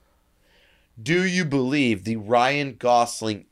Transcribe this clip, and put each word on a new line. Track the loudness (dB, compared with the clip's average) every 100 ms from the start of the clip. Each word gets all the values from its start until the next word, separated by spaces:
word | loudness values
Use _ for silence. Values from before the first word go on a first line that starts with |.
| _ _ _ _ _ _ _ _ _ -14
Do | -2 0
you | 0 0
believe | 0 0 0 0 0 0
the | -4 -6
Ryan | 0 2 2 0 -4 -2
Gosling | 2 4 2 -2 -6 -6 -6